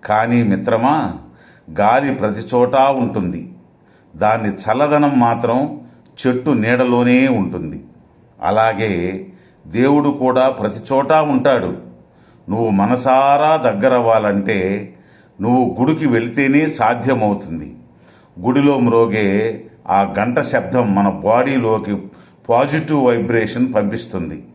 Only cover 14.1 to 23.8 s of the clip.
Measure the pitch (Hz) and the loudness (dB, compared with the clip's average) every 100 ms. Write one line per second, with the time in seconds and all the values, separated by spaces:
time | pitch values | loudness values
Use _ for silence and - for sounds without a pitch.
14.1 | 113 107 101 98 104 92 101 - - - | 2 2 -2 -2 -2 -2 -4 -8 -18 -20
15.1 | - _ _ 104 127 120 - 131 156 151 | -20 _ _ 0 2 0 0 0 0 0
16.1 | 117 117 117 139 143 156 - 110 120 117 | 0 -2 -2 2 2 0 0 0 0 0
17.1 | 123 107 98 80 80 73 - - _ _ | 0 0 -2 -6 -12 -12 -18 -20 _ _
18.1 | - _ - 92 131 143 139 120 113 113 | -20 _ -8 -2 2 2 2 2 4 2
19.1 | 104 104 98 113 110 - - - 95 98 | 2 0 0 -2 -6 -14 -20 -2 0 0
20.1 | 98 110 123 135 127 - 127 107 98 101 | -2 -2 -2 -2 -4 -2 -2 0 2 0
21.1 | 92 98 117 127 135 113 110 - 101 95 | 0 0 2 2 0 0 0 -2 -6 -8
22.1 | - - _ - 117 143 151 156 151 123 | -20 -20 _ 0 0 2 -2 -2 0 2
23.1 | 117 101 113 107 120 131 107 | 2 0 -2 -2 -2 -2 0